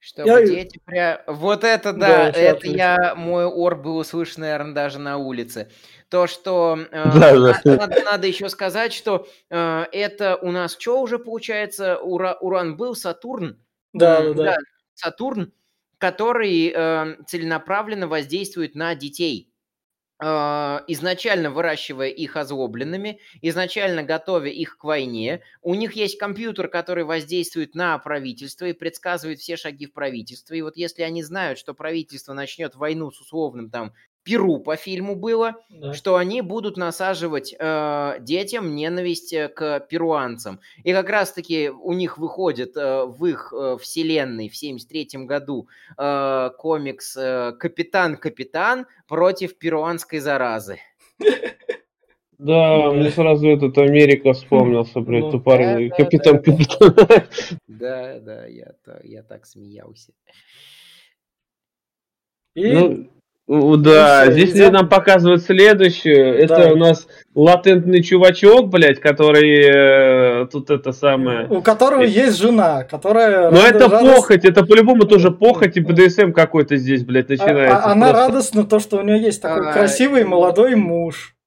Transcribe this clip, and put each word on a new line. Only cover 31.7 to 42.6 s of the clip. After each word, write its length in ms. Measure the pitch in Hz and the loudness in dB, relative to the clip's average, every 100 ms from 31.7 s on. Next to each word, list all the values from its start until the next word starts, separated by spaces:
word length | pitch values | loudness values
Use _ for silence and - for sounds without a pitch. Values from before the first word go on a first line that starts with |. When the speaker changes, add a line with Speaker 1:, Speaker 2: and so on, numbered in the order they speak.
Speaker 1:
правительство 600 | 139 156 165 151 139 - | -16 -12 -12 -12 -20 -20
начнет 420 | 139 139 - 160 131 | -16 -16 -14 -16 _
войну 340 | 147 160 156 | -12 -10 -12
с 80 | _ | _
условным 500 | _ 160 156 120 113 | _ -10 -10 -12 -18
там 220 | 120 107 _ _ _ | -16 -16 _ _ _
Перу 340 | - 226 190 151 | -8 -6 -4 -6
по 160 | - 156 | -8 -12
фильму 400 | - 185 196 196 | -10 -12 -12 -12
было, 400 | 214 226 226 226 _ | -8 -6 -6 -10 _
Speaker 2:
Да. 240 | 170 143 | _ -18
Speaker 1:
что 220 | 143 196 185 | -14 -4 -4
они 260 | 180 233 | -4 -8
будут 340 | 190 208 208 185 | -10 -10 -12 -10
насаживать, 760 | 175 160 190 185 170 151 131 - | -12 -8 -8 -8 -8 -10 -12 -12
э, 580 | 160 156 151 147 143 135 | -8 -6 -6 -8 -8 -12
детям 540 | 120 165 202 240 190 147 | -8 -8 -8 -10 -10 -10
ненависть, 560 | 156 175 180 165 - | -10 -8 -8 -10 -10
э, 160 | 160 147 | -10 -10
к 320 | - 156 143 | -10 -10 -10
перуанцам. 800 | 143 165 165 151 127 117 110 95 _ _ | -10 -8 -6 -6 -8 -12 -18 -20 _ _
И 80 | 160 | -6
как 160 | 185 185 | -4 -4
раз-таки 600 | 214 190 - - 165 147 | -6 -6 -10 -10 -6 -6
у 240 | 131 - | -10 -10
них 240 | 175 180 - | -8 -8 -10
выходит, 580 | 160 - 185 120 | -12 -8 -8 -8